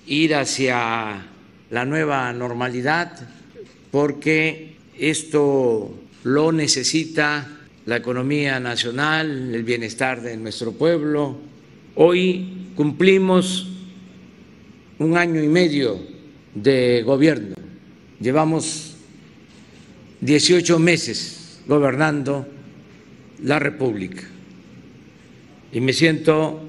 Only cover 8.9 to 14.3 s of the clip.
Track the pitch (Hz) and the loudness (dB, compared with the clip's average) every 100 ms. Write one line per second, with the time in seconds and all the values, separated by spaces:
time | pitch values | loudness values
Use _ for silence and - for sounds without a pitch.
8.9 | 127 151 156 160 135 127 117 113 120 110 | -2 -2 0 -2 -4 -4 -4 -2 -2 -4
9.9 | - 131 123 117 113 110 - 113 101 156 | -4 -4 -2 -8 -10 -10 -6 -8 0 0
10.9 | 170 151 147 139 123 - - - - - | 2 0 -2 -2 -6 -16 -20 -20 -20 -14
11.9 | - 165 180 185 180 - - - - 147 | 4 6 6 2 0 -4 -12 -14 -2 -2
12.9 | 135 185 190 185 185 180 - - - - | 4 6 6 6 4 2 -4 -8 -14 -18
13.9 | - - - - | -20 -20 -20 -20